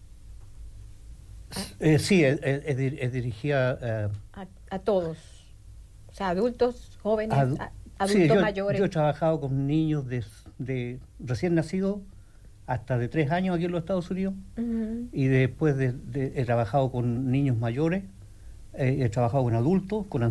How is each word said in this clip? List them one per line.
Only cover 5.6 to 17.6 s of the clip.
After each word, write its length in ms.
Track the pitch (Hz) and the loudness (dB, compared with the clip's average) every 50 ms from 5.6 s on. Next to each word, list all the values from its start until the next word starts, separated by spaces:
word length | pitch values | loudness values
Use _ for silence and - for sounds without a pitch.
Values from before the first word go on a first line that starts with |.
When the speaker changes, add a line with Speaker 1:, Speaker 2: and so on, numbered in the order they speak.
| - - - - - - - - - | -20 -20 -20 -20 -20 -20 -20 -20 -20
Speaker 2:
O 60 | - - | -18 -10
sea, 160 | - 196 185 | -4 -2 -2
adultos, 680 | 170 190 233 247 240 - 240 247 240 - - - - - | 0 2 0 0 2 2 0 0 0 -6 -14 -18 -16 -6
jóvenes, 360 | - 202 220 214 214 220 - | -2 0 0 0 0 2 2
Speaker 1:
adu-, 200 | 139 139 127 143 - | 4 4 2 0 -2
Speaker 2:
a-, 480 | - - - - - - - - 196 | -6 -10 -12 -14 -16 -14 -2 0 2
Speaker 1:
sí, 100 | 196 208 | 4 6
Speaker 2:
adultos 180 | 196 170 147 190 | 6 6 8 8
Speaker 1:
yo, 40 | 202 | 6
Speaker 2:
mayores. 380 | 202 214 196 190 196 202 202 196 | 6 4 2 0 0 0 2 2
Speaker 1:
yo 60 | 196 | 2
he 40 | 175 | 2
trabajado 500 | - 160 151 151 147 - 165 160 160 147 | 2 2 2 2 2 2 2 2 2 2
con 280 | 139 131 135 135 139 | 0 -2 -2 0 0
niños 400 | 139 151 160 160 156 151 147 131 | 2 2 2 2 2 0 -2 -2
de, 160 | 120 127 123 110 - - - - - - - | -4 -4 -6 -6 -6 -12 -20 -20 -20 -12 -10
de 400 | 127 127 131 127 120 120 127 123 - - - - | -6 -6 -4 -4 -4 -6 -8 -10 -14 -18 -16 -12
recién 360 | 165 120 127 - 180 175 170 | -6 -6 -4 0 2 2 2
nacidos 420 | 160 156 - 190 190 196 196 208 202 - - - - - - - - - - - - - | 2 2 0 -2 0 0 0 -2 -4 -8 -14 -18 -20 -20 -20 -20 -20 -20 -20 -20 -16 -6
hasta 300 | - 127 - - - 127 117 | -4 -4 -4 -2 -2 -2 0
de 80 | 120 | 0
tres 240 | 120 - 160 147 131 | 0 0 0 0 2
años 240 | 175 185 190 190 175 | 2 0 0 0 0
aquí 100 | 165 170 | 0 0
en 60 | 175 | 0
los 80 | 175 165 | -2 -4
Estados 320 | 170 - 196 180 170 - | -2 -2 -2 -2 -2 -4
Unidos. 240 | 190 185 190 190 196 190 190 - - | -4 -2 -2 -4 -4 -6 -12 -12 -8
Speaker 2:
Ujú. 520 | 233 233 233 226 226 220 220 226 240 240 247 | -6 -4 -4 -2 -4 -4 -4 -6 -8 -8 -6
Speaker 1:
Y 140 | - 147 135 | -2 0 2
después 480 | 131 135 131 131 131 - - 160 151 139 | 4 4 4 4 2 0 0 2 2 2
de, 160 | 135 131 123 | 2 0 -2
de, 480 | 120 - - - 120 143 131 135 - - | -2 -4 -8 -8 -4 -4 -4 -4 -2 -2
he 60 | 123 | 0
trabajado 460 | 120 120 120 117 - - 139 131 123 | 2 2 2 2 2 2 2 2 2
con 400 | 127 123 117 120 120 127 135 127 | 0 0 0 0 0 0 0 0
niños 260 | 127 139 143 135 120 | 2 2 2 2 2
mayores, 460 | 110 | 0